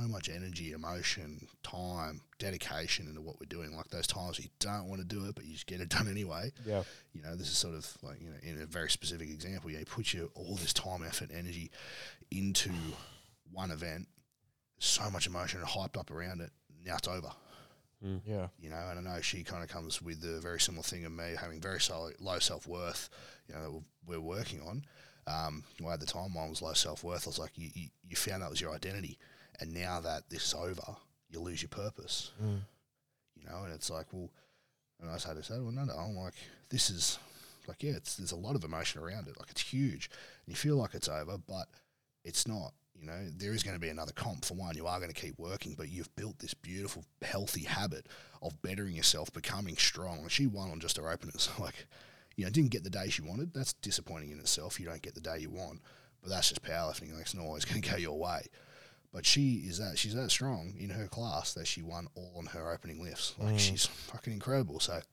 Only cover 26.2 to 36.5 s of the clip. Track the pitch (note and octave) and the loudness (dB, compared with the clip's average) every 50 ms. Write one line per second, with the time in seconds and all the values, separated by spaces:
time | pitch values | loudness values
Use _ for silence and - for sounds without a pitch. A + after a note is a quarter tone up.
26.2 | F2+ G2 F2+ E2 D#2+ D#2 D#2+ D#2+ F2 D#2+ D#2+ - - E2 D#2 - - E2+ F2 E2+ | -2 -2 -2 -2 -2 -2 -2 -2 -2 2 4 6 4 4 2 -4 -4 -2 -2 -2
27.2 | - E2+ D2+ - D#2+ D#2+ - D#2+ E2 D#2 - F#2 E2 C#2 - _ - F2+ E2+ - | -2 -2 -2 -4 -4 -6 -6 -8 -10 -8 -6 -8 -8 -8 -10 _ -10 -2 0 2
28.2 | - G#2+ G2 F#2 F#2 D2+ - - - D#2+ D#2 D#2 F#2 F#2 F#2+ G2+ F#2 D2+ - - | 2 2 2 -2 -2 0 0 0 0 0 -2 -4 -4 -4 -4 -4 -4 -6 -8 -10
29.2 | - - - - - - - - - D#2+ E2 F2 F2 F2+ F2+ E2+ E2 E2 D#2 D2+ | -16 -20 -20 -20 -20 -16 -10 -8 -6 -4 -2 -2 0 0 0 0 0 0 0 -2
30.2 | - - E2+ E2 - - - D#2 E2+ F2+ F#2 F2 - - G#2 - - _ _ _ | -2 -4 -4 0 2 2 2 2 0 -2 -2 -2 -6 -8 -10 -12 -14 _ _ _
31.2 | _ - E2 E2 E2+ F2+ E2+ D#2 - - - G#2 G2+ G#2+ - - F#2 - - - | _ -10 -8 -6 -4 -4 -2 -4 -4 -4 -4 -4 -4 -4 -4 -6 -4 -2 -2 -2
32.2 | - - - - G#2+ G#2+ G2+ G2 G2+ - - _ _ _ _ _ _ _ _ _ | -2 -4 -4 -2 0 2 2 0 -2 -6 -10 _ _ _ _ _ _ _ _ _
33.2 | _ _ - - - - D#2+ F#2 G2 F2+ D#2+ D2 - - E2 D#2+ E2 - - F#2 | _ _ -20 -18 -14 -10 -8 -8 -6 -6 -6 -4 -4 -4 -2 -4 -6 -6 -6 -8
34.2 | F2 E2+ - - - _ _ _ _ _ _ _ _ _ _ - E2+ E2 E2 E2 | -8 -8 -10 -14 -20 _ _ _ _ _ _ _ _ _ _ -12 -8 -6 -4 -4
35.2 | - F2 D#2 D#2 D2+ - A2+ B2 B2+ A2+ A#2 C3+ C#3+ C3 B1+ D2+ F2 G#2 G#2 F#2 | -4 -4 -4 -6 -4 -4 -2 -2 -2 0 0 0 0 0 0 0 -2 -2 -2 -2
36.2 | F#2 F2+ - - - - | -4 -4 -6 -8 -14 -16